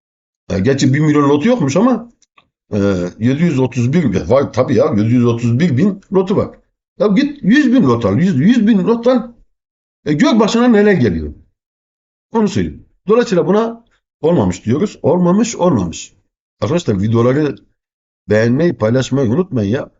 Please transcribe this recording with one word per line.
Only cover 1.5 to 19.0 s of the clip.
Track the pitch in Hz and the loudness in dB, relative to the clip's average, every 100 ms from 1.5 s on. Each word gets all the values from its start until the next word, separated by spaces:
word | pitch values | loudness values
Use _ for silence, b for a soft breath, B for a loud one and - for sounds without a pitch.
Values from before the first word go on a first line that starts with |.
| 247 135 143 | 0 -2 0
ama, | 247 240 - _ _ _ _ _ _ | 0 -2 -6 _ _ _ _ _ _
e, | 104 101 92 87 92 | -2 -2 -2 -6 -4
yedi | 117 139 | -2 0
yüz | 170 131 | 0 0
otuz | 123 127 120 | -2 -2 0
bir | 165 131 90 80 | 0 0 -2 0
var | 131 147 | 0 0
tabii | - 127 | -2 0
ya. | 117 - 101 | 0 0 0
Yedi | 110 | 0
yüz | 123 120 | 2 2
otuz | 117 120 117 | 0 -2 0
bir | 175 123 | 0 0
bin | 202 190 - | 0 -2 -4
lotu | 190 190 208 | -2 0 -2
var. | - - _ _ _ _ | -4 -8 _ _ _ _
Ya | 208 | 0
git | 196 285 - | 2 0 -2
yüz | 175 269 262 | 2 2 4
bin | 254 | 2
lot | 139 113 | 2 0
al. | 107 107 | 0 0
Yüz, | 185 135 | 0 2
yüz | 175 254 202 | 2 2 2
bin | 202 | 2
lot | 175 233 247 | 0 0 0
al. | 262 - - _ _ _ _ _ _ - | 0 -4 -14 _ _ _ _ _ _ -4
E, | |
gör | 151 302 226 | 0 2 4
başına | 226 233 247 | 2 2 2
neler | 208 208 | 4 4
geliyor. | 180 117 80 76 - _ _ _ _ _ _ _ _ _ | 2 0 -2 -8 -12 _ _ _ _ _ _ _ _ _
Onu | 226 208 | -2 -2
söyleyeyim. | - 80 69 - _ - | -2 -6 -8 -20 _ 0
Dolayısıyla | 226 233 180 151 | 0 2 0 0
buna | 208 233 233 _ _ _ _ | 0 -2 -6 _ _ _ _
olmamış | 151 175 95 - | -2 0 0 -2
diyoruz. | 107 143 208 - | -4 -2 -2 -4
Olmamış, | 127 175 175 196 233 - | -2 0 2 2 0 -2
olmamış. | 175 123 85 82 - _ _ _ _ _ | 0 0 -2 -8 -18 _ _ _ _ _
Arkadaşlar | 107 170 - 98 | -4 -4 -2 -2
videoları | 104 113 117 139 147 - _ _ _ _ _ _ - | 0 0 2 0 -2 -6 _ _ _ _ _ _ -2
beğenmeyi, | 104 117 127 170 - | 0 2 0 0 0
paylaşmayı | 107 123 | -2 -2